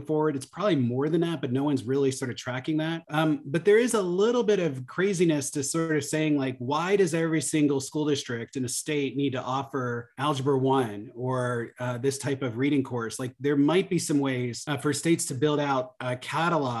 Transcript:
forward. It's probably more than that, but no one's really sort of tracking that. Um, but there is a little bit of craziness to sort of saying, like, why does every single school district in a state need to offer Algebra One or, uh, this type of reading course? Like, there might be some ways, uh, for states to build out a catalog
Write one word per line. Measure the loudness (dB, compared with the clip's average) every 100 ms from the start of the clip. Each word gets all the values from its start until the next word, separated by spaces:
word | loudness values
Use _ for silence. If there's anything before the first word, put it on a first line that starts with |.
| 0
forward. | 0 0 -2
It's | -6
probably | -2 0 2
more | 2 0 0
than | 0
that, | 0 -2
but | -2
no | 0
one's | 0 0
really | 0 0 0
sort | 0 -6
of | -8
tracking | -8 -6 -4 -4
that. | -4 -6 -4
Um, | 0 2 0 -2
but | 0
there | 6 6
is | 6
a | 2
little | 0 2 2 2
bit | 2 2
of | 0 -4 -8
craziness | -2 0 4 4 4 0
to | -4
sort | -2 0 0 0
of |
saying, | 0 0 2 2
like, | 0 -4
why | -2 0 2
does | 4 4
every | 2 2 0
single | 0 2 4 2
school | -2 -2 0
district | 0 -2 -6 -6
in | -6
a | -4
state | -4 -4 -2 -2 0
need | -2
to | -2
offer | -4 -4 -4 -4 -4 -6 -8 -4
Algebra | -2 0 0 2
One | 4 4 2 -4 -10 -8
or, | -4 -2 -2 -4 -6 -8
uh, | -6 -2
this | -2 -2
type | -4 -4
of | -4 0
reading | 0 2
course? | 0 -4 -6 -6
Like, | -10 -4
there | 0 4
might | 4 4 2
be | 0
some | 0 0
ways, | 0 -2 -4 -6 -6
uh, | -2
for | -2
states | 0 2 0 0
to |
build | 0 0 2
out | 2 0 -2 -6
a | -6
catalog | -6 -4 -2 0 2 0 -4